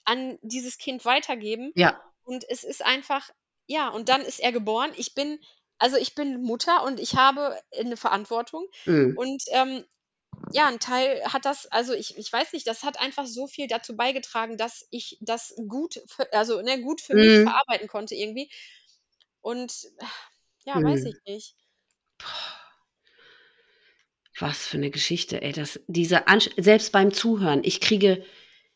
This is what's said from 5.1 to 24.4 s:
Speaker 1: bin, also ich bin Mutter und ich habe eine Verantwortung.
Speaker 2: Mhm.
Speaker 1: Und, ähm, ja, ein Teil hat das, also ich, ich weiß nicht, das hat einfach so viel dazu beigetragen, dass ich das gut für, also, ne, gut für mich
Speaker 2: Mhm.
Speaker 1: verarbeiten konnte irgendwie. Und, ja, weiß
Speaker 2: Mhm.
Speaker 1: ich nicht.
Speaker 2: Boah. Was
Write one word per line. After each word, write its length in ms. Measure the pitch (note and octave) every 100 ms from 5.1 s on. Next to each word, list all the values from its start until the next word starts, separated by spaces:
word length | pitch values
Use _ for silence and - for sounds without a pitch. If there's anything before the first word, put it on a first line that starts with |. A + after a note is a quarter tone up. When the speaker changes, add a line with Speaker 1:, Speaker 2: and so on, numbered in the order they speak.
Speaker 1:
bin, 240 | - C#4+ D4+ _ _ _ -
also 180 | B3 C4
ich 160 | C4
bin 260 | - C#4+ B3+
Mutter 400 | B3 A#3 - F4
und 140 | B3+ B3
ich 180 | B3 C4+
habe 440 | C4 C4+ C#4+ A3 - -
eine 180 | A#3 A3+
Verantwortung. 680 | - G3 G#3 A#3 A#3+ D#4+ F#4+ - -
Speaker 2:
Mhm. 280 | D#3+ C3
Speaker 1:
Und, 280 | - C4 C4+ -
ähm, 340 | B3+ C4 C4 - _ _ _ _ - -
ja, 140 | C#4 D4
ein 120 | A#3
Teil 420 | B3 B3+ C4 A#3+
hat 200 | - C4+
das, 220 | C4+ C#4+ -
also 260 | A3+ B3
ich, 220 | A#3 - -
ich 140 | G#3+
weiß 200 | A#3 D#4+
nicht, 120 | D#4+ -
das 160 | A3+
hat 140 | C#4+ -
einfach 260 | C4+ C#4 C4
so 200 | A3+ C#4
viel 200 | - C#4
dazu 280 | A#3 - A3
beigetragen, 600 | B3 C4+ - A#3 A3+ A3
dass 280 | A#3 - -
ich 280 | A#3+ - -
das 340 | G#3+ A#3 - - G#3+
gut 340 | B3 E4+ - -
für, 260 | - C4
also, 280 | G#3+ A3 G#3+
ne, 180 | A3+ C4
gut 180 | B3 E4
für 120 | - G#3
mich 240 | A3 G#3+
Speaker 2:
Mhm. 20 |
Speaker 1:
verarbeiten 460 | G#3+ - - G#3+ G#3+
konnte 260 | G#3+ G#3+
irgendwie. 360 | - G#3 A3+ C#4+ - - - _ _ _ _ _ _
Und, 300 | A3 A#3+ B3 - - - - - - _ _ _
ja, 180 | - G#3+
weiß 200 | D3+ C#3
Speaker 2:
Mhm. 20 | C3
Speaker 1:
ich 100 | - -
nicht. 300 | G#3 - _ _ _ _ _ _ -
Speaker 2:
Boah. 400 | - - - - - _ _ _ _ _ - - _ _ _ _ _ _ _ _ _
Was 280 | -